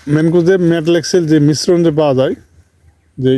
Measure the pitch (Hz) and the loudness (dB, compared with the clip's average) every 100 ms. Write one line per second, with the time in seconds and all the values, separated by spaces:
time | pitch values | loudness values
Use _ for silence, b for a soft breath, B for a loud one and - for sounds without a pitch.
0 | - 151 165 175 165 190 170 170 160 170 | -4 0 2 2 2 0 0 0 0 -2
1 | - 180 160 156 147 147 - 175 165 147 | 0 -2 0 2 2 0 0 0 0 0
2 | 151 127 143 - _ _ _ _ _ _ | 0 0 -2 -4 _ _ _ _ _ _
3 | _ - 131 | _ -4 -2